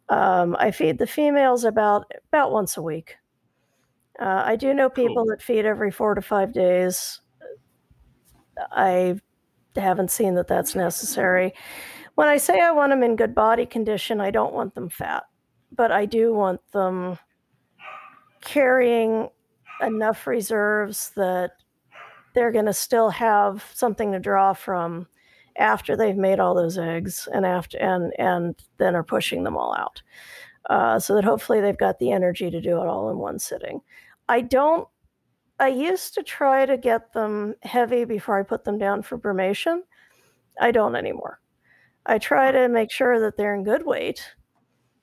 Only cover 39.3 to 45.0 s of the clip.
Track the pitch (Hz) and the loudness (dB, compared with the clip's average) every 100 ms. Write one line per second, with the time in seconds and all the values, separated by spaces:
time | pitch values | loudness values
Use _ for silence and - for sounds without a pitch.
39.3 | 190 190 202 330 339 - _ _ _ _ | -2 0 0 -2 -4 -6 _ _ _ _
40.3 | _ _ - - 113 214 - - - - | _ _ 0 2 4 2 -2 -4 -6 -10
41.3 | - _ _ _ _ _ _ - 220 - | -14 _ _ _ _ _ _ -2 -2 2
42.3 | 277 262 269 254 233 220 - 247 240 214 | 4 4 4 4 2 0 0 2 2 0
43.3 | 208 208 202 196 269 330 - 170 - - | -2 -2 -2 0 0 0 -4 -4 -8 -16
44.3 | _ _ _ _ _ _ _ | _ _ _ _ _ _ _